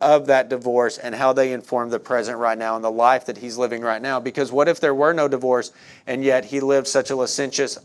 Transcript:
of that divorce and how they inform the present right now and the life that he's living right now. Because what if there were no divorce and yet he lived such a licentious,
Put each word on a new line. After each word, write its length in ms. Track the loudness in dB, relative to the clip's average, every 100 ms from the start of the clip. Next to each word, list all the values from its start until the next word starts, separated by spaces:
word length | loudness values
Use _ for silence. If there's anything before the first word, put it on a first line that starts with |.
of 260 | 4 4 4
that 240 | 2 2
divorce 480 | -4 0 2 0 -2
and 160 | -10
how 180 | -2 0
they 200 | 2 0
inform 360 | -2 -4 -4 -2
the 100 | -4
present 380 | -2 -2 -2 -2
right 200 | -2 -2
now 180 | -2 -2
and 80 |
the 60 | -2
life 340 | 2 4 4 0
that 120 | -10
he's 180 | -10 -4
living 240 | -4 -2
right 220 | -4 -4
now. 180 | -4 -4
Because 320 | -4 -4 -2
what 160 | 2 2
if 100 | 2
there 160 | 0
were 200 | 2 2
no 120 | 2 0
divorce 460 | 0 0 0 -2 -12 -20 -18 -8
and 160 | -2
yet 220 | 2 2
he 160 | 0 -4
lived 260 | 2 0 2
such 240 | 0 0
a 60 | -2
licentious, 640 | -2 -2 -4 -2 -4 -4